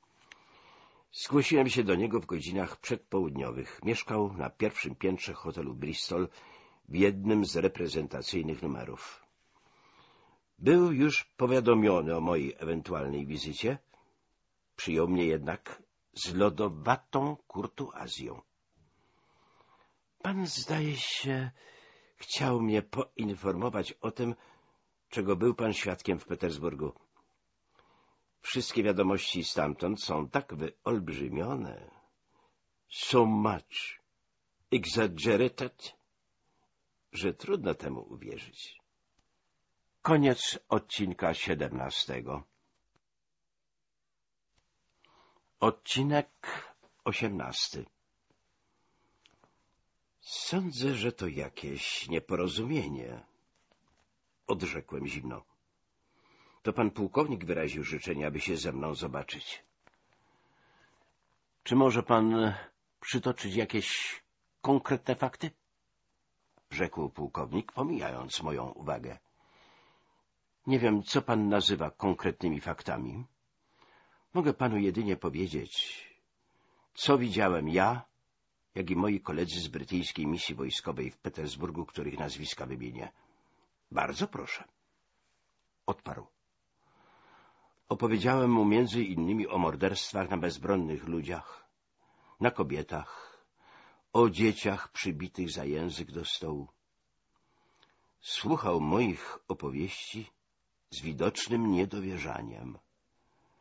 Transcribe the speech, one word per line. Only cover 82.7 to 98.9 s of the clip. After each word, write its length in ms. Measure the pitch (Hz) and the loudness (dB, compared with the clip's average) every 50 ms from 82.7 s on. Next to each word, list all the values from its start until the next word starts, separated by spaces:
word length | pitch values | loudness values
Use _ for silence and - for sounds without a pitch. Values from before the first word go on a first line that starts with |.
| 65 64 62 60 60 60 60 - - _ _ _ _ _ _ _ _ _ _ _ _ _ _ _ | -8 -8 -8 -10 -10 -10 -12 -14 -14 _ _ _ _ _ _ _ _ _ _ _ _ _ _ _
"Bardzo 380 | - - - - - - 196 - | -2 -2 -2 -2 -2 -4 -4 -4
proszę", 360 | - 127 127 - - - - - _ _ _ _ _ _ _ _ _ _ _ _ _ _ _ _ _ _ _ _ _ _ _ | -4 -8 -8 -8 -10 -10 -12 -16 _ _ _ _ _ _ _ _ _ _ _ _ _ _ _ _ _ _ _ _ _ _ _
odparł. 400 | - 98 - - 95 - - - - _ _ _ _ _ _ _ _ _ _ _ _ _ _ _ _ _ _ _ _ - - _ _ _ _ _ _ _ _ _ - | -6 -6 -6 -8 -12 -12 -12 -14 -18 _ _ _ _ _ _ _ _ _ _ _ _ _ _ _ _ _ _ _ _ -20 -20 _ _ _ _ _ _ _ _ _ -6
Opowiedziałem 640 | 117 - 120 110 113 104 95 123 131 131 127 123 | -2 0 2 2 2 2 4 4 4 4 4 6
mu 120 | 120 110 107 | 6 6 6
między 380 | 104 107 117 127 107 104 120 110 | 6 6 6 6 4 2 0 -2
innymi 440 | 95 90 82 82 90 107 110 98 - | 0 -2 0 0 0 0 0 0 0
o 100 | 98 92 | 0 0
morderstwach 720 | 87 80 76 69 95 95 98 - - - - 98 92 90 | 2 0 2 2 0 0 0 0 -4 -4 -2 -2 -2 0
na 60 | 98 | 0
bezbronnych 680 | 85 87 87 76 - 76 85 101 92 85 78 76 73 - | 0 0 -2 -2 -2 0 0 2 2 0 0 -4 -4 -4
ludziach, 640 | 82 82 82 76 80 90 76 - - - - - _ _ _ _ _ _ _ _ _ _ _ _ _ - - | -4 -4 -4 -2 -4 -6 -8 -10 -12 -18 -20 -20 _ _ _ _ _ _ _ _ _ _ _ _ _ -4 0
na 100 | 123 123 | 0 2
kobietach, 920 | - - 87 67 69 76 78 - - 78 73 - - - - - - - _ _ _ _ _ - - - - - - _ _ _ | 2 0 -2 -2 -2 -4 -4 -4 -6 -8 -8 -10 -14 -16 -18 -20 -20 -20 _ _ _ _ _ -20 -20 -20 -20 -20 -20 _ _ _
o 180 | - 117 120 110 | 6 6 6 6
dzieciach 640 | 85 95 110 110 104 - - 104 98 95 - - | 6 4 4 4 4 2 0 -2 -2 -2 -4 -8
przybitych 580 | - - - 95 78 73 92 90 - 95 90 80 | -8 -4 -4 -4 -4 -4 -6 -8 -6 -6 -6 -4
za 140 | - 82 69 | -4 -6 -4
język 480 | 71 73 78 85 87 78 85 82 - | -4 -2 -2 -2 -4 -4 -6 -8 -8
do 120 | 69 85 80 | -8 -8 -6
stołu. 440 | - - - 85 78 76 71 69 - _ _ _ _ _ _ _ _ _ _ _ _ _ _ _ _ _ _ _ _ _ _ _ _ _ _ _ _ _ _ | -6 -6 -4 -4 -4 -4 -6 -6 -10 _ _ _ _ _ _ _ _ _ _ _ _ _ _ _ _ _ _ _ _ _ _ _ _ _ _ _ _ _ _
Słuchał 600 | - - - - - - 160 - - 95 87 80 | -10 -8 -6 -4 0 0 0 2 2 2 2 2
moich 580 | 76 76 | 2 4